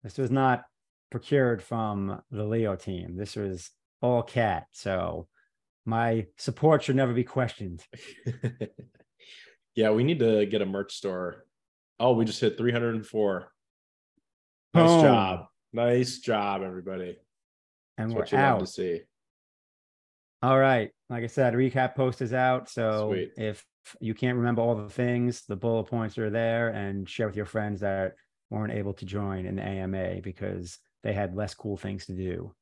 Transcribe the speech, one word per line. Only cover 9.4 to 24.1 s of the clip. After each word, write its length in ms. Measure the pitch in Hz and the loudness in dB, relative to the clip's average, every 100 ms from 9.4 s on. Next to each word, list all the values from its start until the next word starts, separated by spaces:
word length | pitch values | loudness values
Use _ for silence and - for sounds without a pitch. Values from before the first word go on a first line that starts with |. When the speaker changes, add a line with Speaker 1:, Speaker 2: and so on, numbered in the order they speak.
| - _ _ | -20 _ _
Speaker 2:
Yeah, 160 | - 110 | 2 4
we 140 | 110 | 4
need 160 | 131 165 | 2 4
to 260 | 117 107 104 | 4 4 2
get 160 | 107 | 0
a 40 | 98 | -2
merch 280 | 98 101 | -4 -6
store. 500 | - 98 92 90 - _ _ _ _ _ _ | -6 -6 -4 -6 -10 _ _ _ _ _ _
Oh, 140 | 123 | 4
we 120 | 117 | 4
just 160 | 113 - | 2 2
hit 160 | 113 - | 0 2
three 140 | 120 | 0
hundred 220 | 120 117 | 0 -2
and 120 | 113 107 | -4 -6
four. 460 | 107 101 92 - _ _ _ _ _ _ _ _ _ _ _ _ | 0 0 0 -6 _ _ _ _ _ _ _ _ _ _ _ _
Nice 140 | 170 165 | 6 8
Speaker 1:
Boom. 140 | 170 | 10
Speaker 2:
job. 440 | 151 120 95 92 - _ _ | 8 8 2 -2 -8 _ _
Nice 460 | 113 120 123 127 - | -2 2 2 0 -4
job, 440 | - 110 101 98 | -2 -2 0 -4
everybody. 540 | 95 92 90 92 90 85 _ _ _ _ _ _ _ - | -6 -8 -10 -8 -10 -12 _ _ _ _ _ _ _ -8
Speaker 1:
And 120 | 110 | -4
Speaker 2:
That's 40 | |
Speaker 1:
we're 60 | 113 | -4
Speaker 2:
what 120 | - | 0
you 60 | 123 | 2
love 60 | 139 | 4
Speaker 1:
out. 60 | 113 | 2
Speaker 2:
to 60 | - | -2
see. 340 | - 92 85 - _ _ _ _ _ _ _ _ _ _ _ _ _ | -6 -4 -4 -8 _ _ _ _ _ _ _ _ _ _ _ _ _
Speaker 1:
All 160 | 127 135 | 4 6
right. 320 | 135 127 107 _ _ | 6 4 0 _ _
Like 160 | 120 | -8
I 40 | 117 | -6
said, 260 | - 127 | 2 2
recap 400 | 117 131 131 127 | 4 2 2 0
post 260 | - 131 123 | 0 -2 0
is 100 | 123 | -4
out. 340 | 127 127 127 - | 0 2 2 -4
So 420 | - 113 107 107 | -4 0 0 0
Speaker 2:
Sweet. 220 | 98 87 - | -2 -4 -6
Speaker 1:
if 280 | 110 101 _ _ - - | -6 -6 _ _ -20 -10
you 140 | 113 | -8